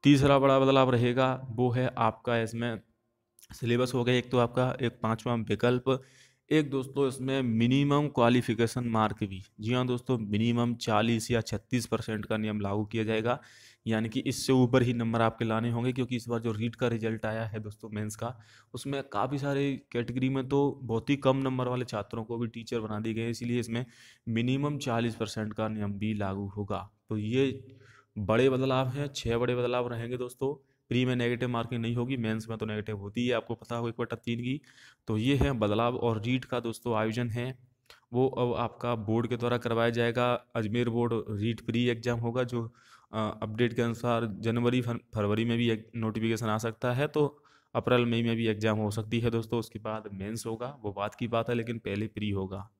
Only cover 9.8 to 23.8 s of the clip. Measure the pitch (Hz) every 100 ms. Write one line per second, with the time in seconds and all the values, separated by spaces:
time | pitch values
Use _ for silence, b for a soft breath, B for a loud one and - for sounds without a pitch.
9.8 | 127 123 - 127 104 104 117 120 120 120
10.8 | - 107 113 117 110 117 110 104 _ 123
11.8 | 113 110 - 110 92 110 107 107 101 101
12.8 | 104 113 110 110 113 123 B B B B
13.8 | - 110 113 120 139 123 - 131 123 127
14.8 | 120 120 113 117 113 - 113 110 120 117
15.8 | 123 127 120 123 117 117 117 107 117 113
16.8 | 123 117 110 110 107 110 113 107 107 104
17.8 | 113 107 107 107 117 127 B B B -
18.8 | 139 139 135 104 123 139 143 139 139 135
19.8 | _ 120 117 123 131 135 131 139 143 -
20.8 | 123 113 110 139 135 135 135 131 123 123
21.8 | 123 110 101 113 113 117 120 120 113 120
22.8 | 110 107 110 110 117 113 120 120 113 113